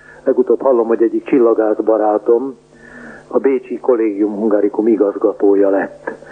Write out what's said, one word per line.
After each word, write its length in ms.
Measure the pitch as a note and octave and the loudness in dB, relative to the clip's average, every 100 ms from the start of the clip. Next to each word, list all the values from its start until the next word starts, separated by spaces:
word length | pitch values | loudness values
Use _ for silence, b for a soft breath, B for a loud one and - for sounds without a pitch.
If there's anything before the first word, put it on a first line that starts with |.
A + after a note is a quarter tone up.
| B B | B B
legutóbb 360 | - A#2 B2+ A#2 | -2 0 2 0
hallom, 260 | C3 B2 A2 | 2 0 2
hogy 160 | A2+ | 0
egyik 220 | A2+ G#2+ | 0 -2
csillagász 520 | - D3 A#2 G#2+ A2 G#2+ | -2 2 2 2 0 0
barátom 800 | G#2+ A2 G#2+ G#2 A2 A#2 C3+ B2 _ B B B B B B | 0 0 2 0 2 0 0 -12 _ B B B B B B
a 100 | B2 | -2
Bécsi 400 | B2+ C3 - B2 | 0 -2 -4 -8
Collegium 560 | - B2 A2 G2+ G#2 | -2 0 0 0 -2
Hungaricum 520 | G2+ A2 G#2 G2+ G#2 G#2+ | -2 0 0 0 0 0
igazgatója 840 | G#2+ G2+ G2+ G#2+ F#2+ G2+ G2 G2 | 2 2 0 -2 0 2 2 2
lett. 400 | G2 F2+ - - - B | 0 -4 -10 -14 -14 B